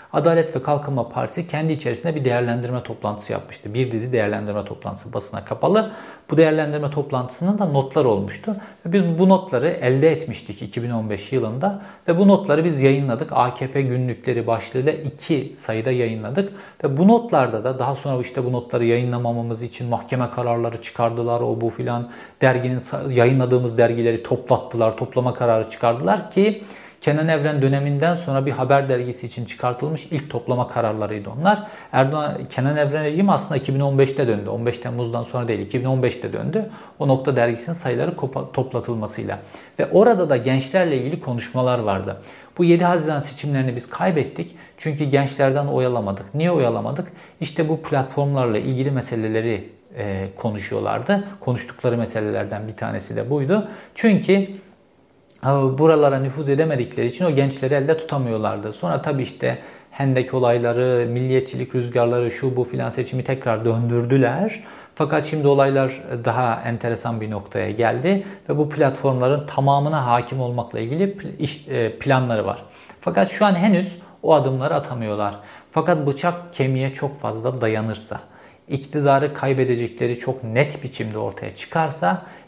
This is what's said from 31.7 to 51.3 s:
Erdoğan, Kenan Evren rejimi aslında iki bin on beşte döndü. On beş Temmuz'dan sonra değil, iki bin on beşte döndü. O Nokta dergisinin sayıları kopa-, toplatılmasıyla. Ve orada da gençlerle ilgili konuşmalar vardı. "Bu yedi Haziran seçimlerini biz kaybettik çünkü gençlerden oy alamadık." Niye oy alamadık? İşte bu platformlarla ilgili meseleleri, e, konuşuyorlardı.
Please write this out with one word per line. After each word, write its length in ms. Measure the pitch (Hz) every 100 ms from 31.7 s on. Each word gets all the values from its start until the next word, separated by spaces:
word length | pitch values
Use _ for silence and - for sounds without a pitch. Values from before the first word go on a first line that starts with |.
| - -
Erdoğan, 420 | 127 135 151 147 - 131
Kenan 280 | - 135 151
Evren 260 | 143 151
rejimi 280 | 151 160 196
aslında 260 | 156 - 139
iki 180 | - 135
bin 40 |
on 200 | 139 135
beşte 280 | 135 139 127
döndü. 220 | 104 101
On 160 | 110 117
beş 140 | 117
Temmuz'dan 440 | 123 120 120 117
sonra 240 | 117 123 120
değil, 120 | 104
iki 200 | 101 131
bin 60 | 123
on 180 | 131
beşte 300 | 123 - -
döndü. 360 | - - 208 202 - - -
O 80 | 143
Nokta 280 | 135 147 123
dergisinin 400 | 120 117 - 170
sayıları 360 | 135 123 151
kopa-, 400 | 175 131 135 131
toplatılmasıyla. 880 | - - 120 117 113 104 - 104 98 - - - -
Ve 80 | 151
orada 380 | 175 233 202 160
da 80 | 127
gençlerle 600 | 123 131 131 190 170 139
ilgili 240 | 127 165
konuşmalar 580 | - 120 - 127 127 123
vardı. 420 | 107 95 98 98 - - - -
"Bu 60 |
yedi 220 | 175 170 175
Haziran 340 | 175 156 147
seçimlerini 560 | 143 - 147 139 131 120
biz 140 | -
kaybettik 640 | - 185 160 117 - 170 - - -
çünkü 260 | 156 147
gençlerden 640 | 143 139 139 - 135 135 143
oy 180 | 131 127
alamadık." 500 | 120 101 98 98 143
Niye 160 | 170
oy 140 | 170 120
alamadık? 420 | 113 110 143 185 - - _
İşte 280 | - - 156
bu 120 | 160
platformlarla 760 | - 143 127 - 143 139 123 107
ilgili 340 | 131 131 135
meseleleri, 800 | 131 - 117 110 110 113 104 - - _ -
e, 300 | 104 95 95 -
konuşuyorlardı. 880 | 113 104 - 107 104 107 127 202 202